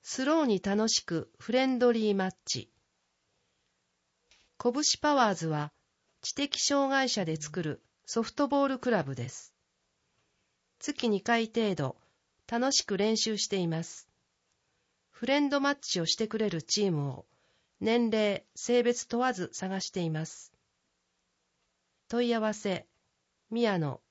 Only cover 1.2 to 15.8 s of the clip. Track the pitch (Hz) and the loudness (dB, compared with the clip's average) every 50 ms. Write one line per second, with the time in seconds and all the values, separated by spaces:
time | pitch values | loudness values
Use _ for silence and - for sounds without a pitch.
1.2 | - - _ _ - - 226 262 262 262 262 240 247 247 240 226 214 214 202 196 | -4 -6 _ _ -6 0 2 2 4 2 2 4 4 4 4 4 2 2 2 2
2.2 | 190 190 - _ _ - - 127 98 _ _ _ _ _ _ _ _ _ _ _ | 0 -2 -4 _ _ -8 -6 -6 -8 _ _ _ _ _ _ _ _ _ _ _
3.2 | _ _ _ _ _ _ _ _ _ _ _ _ _ _ _ _ _ _ _ _ | _ _ _ _ _ _ _ _ _ _ _ _ _ _ _ _ _ _ _ _
4.2 | _ _ - _ _ _ _ _ - 240 233 277 302 - - - - 302 294 277 | _ _ -20 _ _ _ _ _ 0 0 0 2 2 2 0 2 2 2 4 4
5.2 | 240 214 196 - 165 160 156 151 147 147 _ _ _ _ _ _ _ _ _ _ | 4 4 2 0 -2 -2 -2 -2 -4 -6 _ _ _ _ _ _ _ _ _ _
6.2 | - - - - 285 285 - - - - 285 277 277 269 269 269 262 247 - 220 | -10 -8 -4 -4 -4 -4 -2 -2 0 0 2 2 2 2 2 0 0 0 -2 -2
7.2 | 185 160 160 156 151 147 - 185 165 156 139 - _ _ _ _ _ - - 226 | -2 -2 -4 -4 -6 -8 -6 -4 -4 -4 -6 -6 _ _ _ _ _ -6 -4 -4
8.2 | 226 - - - 294 262 285 277 277 269 269 247 - 247 233 190 156 135 135 127 | -4 -4 -2 -2 0 2 2 2 2 2 0 -2 0 0 2 2 0 -2 -4 -6
9.2 | 120 - - - - - _ _ _ _ _ _ _ _ _ _ _ _ _ _ | -8 -8 -10 -14 -20 -20 _ _ _ _ _ _ _ _ _ _ _ _ _ _
10.2 | _ _ _ _ _ _ _ _ _ _ _ _ - - 294 - - 233 208 196 | _ _ _ _ _ _ _ _ _ _ _ _ -8 -8 -6 -2 0 0 0 0
11.2 | 185 - 233 233 226 220 - 233 226 208 185 - 147 131 - _ _ _ _ _ | 0 0 0 0 0 -2 -2 -2 0 0 0 -2 -2 -4 -6 _ _ _ _ _
12.2 | _ _ _ _ _ - 226 233 240 277 269 - - - 214 180 196 220 226 220 | _ _ _ _ _ -6 -4 0 0 2 2 0 0 -2 -2 0 2 2 2 0
13.2 | - 226 220 202 - - 202 190 175 165 160 160 165 - - - - _ _ _ | 0 -2 -2 -4 -4 -2 -2 -2 0 0 -2 -4 -4 -8 -12 -18 -20 _ _ _
14.2 | _ _ _ _ _ _ _ _ _ _ _ _ _ _ _ _ _ _ _ - | _ _ _ _ _ _ _ _ _ _ _ _ _ _ _ _ _ _ _ -6
15.2 | - 240 269 294 294 277 277 285 269 277 285 277 | 0 2 2 4 4 2 2 2 2 0 0 -2